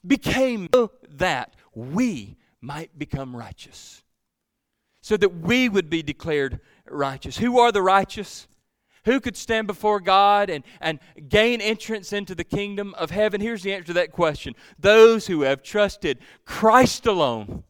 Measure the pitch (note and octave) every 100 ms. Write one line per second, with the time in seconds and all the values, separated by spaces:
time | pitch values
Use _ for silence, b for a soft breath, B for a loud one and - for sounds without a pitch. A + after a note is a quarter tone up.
0 | F3+ C#4 - C4 C4 A3+ F3 B3+ A3+ _
1 | _ C#3+ F3+ C#3 A#2+ _ b - B2 E3
2 | B3 D#3 G2+ - _ _ B2 D3+ D#3+ -
3 | C#3+ C#3+ C3 B2 G#2+ - - - - -
4 | _ _ _ _ _ _ _ _ _ _
5 | - G#3 G3+ F3 E3 B3 B3+ G3 D#3+ E3
6 | D3 D3 E3 D3+ C3+ - b b - D3
7 | C#3 C#3 - - A#3+ B3 A#3+ G3+ F#3 F#3+
8 | F#3+ - G3 - - _ _ _ _ _
9 | - C4+ B3 G3+ - A3 G#3+ G3+ G#3+ G#3
10 | F3+ F#3+ G3+ G3+ G3+ D#3 - B D#3+ D#3
11 | b - C#3+ G3+ A3+ A#3+ G#3+ A3 - A3
12 | F#3 G3+ G3+ F3 E3+ - G3+ G3 G3+ F#3
13 | D#3+ F3+ G#3+ G3 G#3+ A3+ F#3+ G3 E3 F3
14 | E3+ - E3 D3 - A#2+ b b F#3 G#3+
15 | A3+ A3+ - E3+ C3+ C3+ - G#3 G3+ -
16 | E3+ B2+ b b - - A3 A#3 B3+ -
17 | A#3 F#3+ C#3+ A#2 G2+ - -